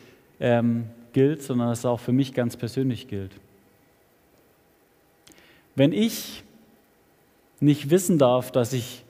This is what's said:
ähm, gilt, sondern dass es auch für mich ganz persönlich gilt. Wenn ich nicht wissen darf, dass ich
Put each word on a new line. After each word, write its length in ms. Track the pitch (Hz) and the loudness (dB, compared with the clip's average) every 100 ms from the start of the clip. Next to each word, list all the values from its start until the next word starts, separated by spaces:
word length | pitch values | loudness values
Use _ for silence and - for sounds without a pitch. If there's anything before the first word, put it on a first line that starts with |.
| - - _ - | -20 -20 _ -4
ähm, 460 | 123 120 117 117 113 - - | 0 2 2 -2 -6 -14 -4
gilt, 280 | 135 135 156 | 2 2 0
sondern 260 | - 123 120 | -4 -2 -2
dass 120 | 117 | -2
es 40 | 127 | -2
auch 140 | 120 | -2
für 120 | - | 0
mich 220 | 123 131 | 0 0
ganz 220 | 127 120 - | -2 -4 -4
persönlich 520 | 117 135 135 117 - | -6 -4 -4 -4 -8
gilt. 240 | 101 95 - _ _ _ _ _ _ _ _ _ _ _ _ _ _ _ _ _ _ _ - - _ _ | -10 -10 -16 _ _ _ _ _ _ _ _ _ _ _ _ _ _ _ _ _ _ _ -20 -20 _ _
Wenn 180 | - 139 | 2 2
ich 500 | 208 226 - - - - - _ _ _ _ _ _ _ _ _ _ | 4 0 -2 -12 -16 -20 -20 _ _ _ _ _ _ _ _ _ _
nicht 300 | 143 143 139 | 2 2 2
wissen 280 | 175 180 170 | 0 2 4
darf, 320 | 127 127 120 | 4 4 0
dass 220 | 135 120 | -2 -2
ich 320 | 131 110 - | -4 -6 -12